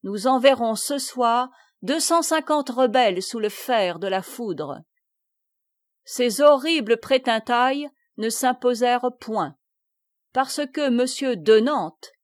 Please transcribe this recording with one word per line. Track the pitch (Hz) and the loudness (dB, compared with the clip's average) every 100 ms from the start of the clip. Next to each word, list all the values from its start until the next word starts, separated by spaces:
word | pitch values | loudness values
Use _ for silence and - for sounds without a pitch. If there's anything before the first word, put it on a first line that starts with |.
Nous | 190 202 226 | -8 -4 0
enverrons | 262 269 247 233 214 | 4 4 2 -2 -4
ce | - 285 | -6 -6
soir | 262 262 240 233 254 _ _ _ | -6 -2 0 0 -2 _ _ _
deux | 196 311 | -4 -2
cent | - 330 | 0 0
cinquante | - 320 311 302 277 | 2 -2 0 -2 -2
rebelles | 240 254 247 233 180 | 0 2 4 2 0
sous | 190 226 | -6 -4
le | 214 | -6
fer | - - 233 185 170 | -6 -2 0 0 -2
de | 190 | -4
la | 190 | -4
foudre. » | 185 - 226 151 147 135 160 _ _ _ _ _ _ _ _ _ _ _ | -4 -10 -8 -6 -8 -10 -16 _ _ _ _ _ _ _ _ _ _ _
Ces | - - 247 208 | -16 -2 -2 4
horribles | 294 277 294 330 220 226 | 6 6 2 -2 2 0
prétintailles | - 262 262 226 220 240 254 277 294 _ _ - | 2 0 2 -2 0 0 2 0 -8 _ _ -8
ne | 220 | -6
s'imposèrent | 226 254 247 247 240 247 247 247 247 | -2 -2 0 -2 0 0 0 -2 -6
point, | - 220 156 - _ _ _ _ _ _ _ | -8 -6 -6 -8 _ _ _ _ _ _ _
parce | 254 262 - 285 | -2 -2 -4 -6
que | 302 285 | -2 0
monsieur | 240 254 - 269 220 | 2 0 -2 -4 -2
de | 180 220 | 6 6
Nantes | 240 285 165 _ - _ | 6 -2 -4 _ -20 _